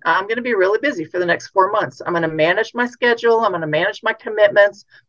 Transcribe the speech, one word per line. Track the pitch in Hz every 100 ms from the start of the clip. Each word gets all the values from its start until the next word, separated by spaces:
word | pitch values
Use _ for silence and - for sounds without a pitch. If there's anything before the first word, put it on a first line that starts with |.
| 170
I'm | 170 202
gonna | 233
be | 247
really | 214 185 220
busy | 285 214 156
for | 180
the | 175
next | 165 -
four | 190 190
months. | 214 156 - 156
I'm |
gonna | 170 160
manage | 160 160 196 220 240
my | 247
schedule. | - 247 233 233 226
I'm | 220
gonna | 175 156
manage | 151 190 208
my | 220
commitments. | 220 240 214 208 202 202 202 _ -